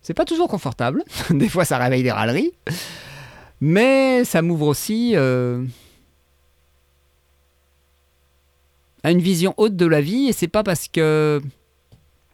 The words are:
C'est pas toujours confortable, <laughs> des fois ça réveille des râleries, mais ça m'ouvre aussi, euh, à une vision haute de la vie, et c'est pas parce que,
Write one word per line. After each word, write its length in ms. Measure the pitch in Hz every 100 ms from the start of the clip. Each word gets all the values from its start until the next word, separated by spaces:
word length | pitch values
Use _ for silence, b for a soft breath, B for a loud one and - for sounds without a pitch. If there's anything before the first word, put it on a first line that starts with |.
C'est 120 | -
pas 120 | 165 330
toujours 220 | 330 349
confortable, 560 | 196 139 - 120 202 - -
<laughs> 120 | -
des 200 | 139 -
fois 160 | 175 170
ça 120 | 131
réveille 260 | 123 131
des 80 | 127
râleries, 400 | 104 110 139 320 - - 170 B B B B B B B B
mais 640 | 143 185 254 269 269 254 247
ça 160 | 175
m'ouvre 260 | 165 165 151
aussi, 460 | 143 - 220 240 190
euh, 480 | 131 127 123 123 127 120 b b b _ _ _ _ _ _ _ _ _ _ _ _ _ _ _ _ _ _ _ _ _ _ _ _ _ _ _ _ _
à 100 | 151
une 100 | 180
vision 320 | 175 165 185 -
haute 180 | 220 185
de 100 | 170
la 160 | 156
vie, 260 | 147 240 277
et 60 |
c'est 140 | - 170
pas 140 | 214
parce 260 | 208 170 -
que, 540 | 170 156 156 151 147 139 - _ _ _ _ _ _ _